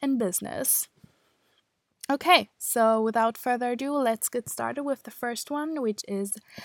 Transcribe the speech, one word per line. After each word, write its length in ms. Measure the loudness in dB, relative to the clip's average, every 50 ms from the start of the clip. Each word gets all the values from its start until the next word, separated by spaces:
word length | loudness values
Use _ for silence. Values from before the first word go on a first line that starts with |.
| 0
and 160 | 2 2 2
business. 680 | 2 2 0 -2 -4 -6 -4 -4 0 0 0 0 -2 -4 _ _ -20 -20 _ _ _ _ _ _ _ _ _ _ _ _ _ _ _ _ _ _ -4 -2
Okay, 400 | -2 0 4 6 6 6 6 2 _ -10
so 420 | -6 -2 2 4 4 6 6 4
without 380 | 2 2 2 2 2 0 0 -2
further 340 | -2 0 0 0 0 -2 -2
ado, 220 | -2 -2 -2 0
let's 340 | 2 2 2 0 0 -2 -4
get 220 | -4 -4 -6 -6
started 320 | -6 -4 -4 -4 -4 -4 -4
with 220 | -4 -4 -4 -6
the 60 | -16
first 400 | -12 -8 -6 -6 -6 -6 -6 -6
one, 300 | -4 -4 -4 -4 -4 -2
which 220 | -2 -2 -2 -4 -6
is 300 | -6 -4 -4 -4 -4 -6 -10 -14 _ -20 -18